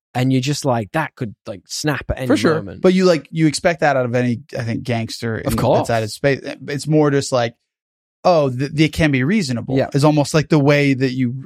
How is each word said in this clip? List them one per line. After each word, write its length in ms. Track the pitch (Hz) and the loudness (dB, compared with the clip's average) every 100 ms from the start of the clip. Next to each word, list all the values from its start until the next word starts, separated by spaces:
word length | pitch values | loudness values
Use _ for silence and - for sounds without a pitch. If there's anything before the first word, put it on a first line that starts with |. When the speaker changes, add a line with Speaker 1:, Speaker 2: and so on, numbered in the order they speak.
| _ | _
Speaker 1:
And 180 | 123 127 | -2 0
you're 80 | 131 | 2
just 240 | 127 147 | 0 -2
like, 280 | 143 120 104 | -2 -2 -2
that 240 | 160 143 - | -6 -6 -8
could, 180 | 117 - - | -12 -10 -16
like, 160 | 98 _ | -16 _
snap 380 | - 151 135 - | -6 -4 -4 -6
at 80 | - | -6
any 80 | 127 | 0
Speaker 2:
For 80 | 302 | 2
sure. 180 | 202 | 2
Speaker 1:
moment. 260 | 156 - 92 | 0 -4 0
Speaker 2:
But 120 | 190 | 2
you, 100 | 185 185 | 4 4
like, 200 | 170 - | 2 -2
you 160 | 160 160 | 0 2
expect 320 | - 180 170 | 2 0 2
that 160 | 151 135 | 0 2
out 100 | 123 | 0
of 80 | |
any, 280 | 123 123 120 - - | 0 0 -2 -6 -8
I 60 | |
think, 220 | 117 113 | -6 -6
gangster 520 | - 113 110 - 117 110 | -4 -4 -4 -8 -6 -4
Speaker 1:
Of 160 | - | -4
Speaker 2:
in, 40 | 113 | -2
Speaker 1:
course. 220 | 120 165 | 2 2
Speaker 2:
that's 100 | - | 2
out 120 | 117 | -2
of 80 | 110 | -2
space. 280 | - 139 127 - - 135 | -2 -2 -2 -6 -12 -10
It's 180 | 143 147 | -8 0
more 240 | 156 147 | 2 4
just 220 | 139 135 | 2 0
like, 220 | 131 120 - _ _ _ _ _ _ | -2 -2 -6 _ _ _ _ _ _
oh, 260 | 180 170 139 | 2 4 2
th-, 200 | 123 147 | -2 -6
they 160 | 151 156 | 0 0
can 220 | - 160 | 2 0
be 140 | 135 | 2
reasonable. 520 | 131 220 143 117 - 135 | 0 0 -2 -4 -2 -2
Speaker 1:
Yeah. 120 | 127 | 0
Speaker 2:
It's 120 | 143 | 2
almost 280 | 151 151 139 | 2 2 2
like 160 | 160 - | 0 2
the 100 | 156 | 2
way 360 | 139 143 143 | 4 4 2
that 160 | 135 135 | 2 0
you, 320 | 127 127 131 | 0 -2 -4